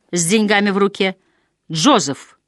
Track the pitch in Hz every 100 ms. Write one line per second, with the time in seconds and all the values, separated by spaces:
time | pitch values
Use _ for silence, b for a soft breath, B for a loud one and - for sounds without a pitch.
0 | _ 175 165 220 208 208 208 196 196 196
1 | 190 185 _ _ _ _ - 160 226 233
2 | 139 131 - _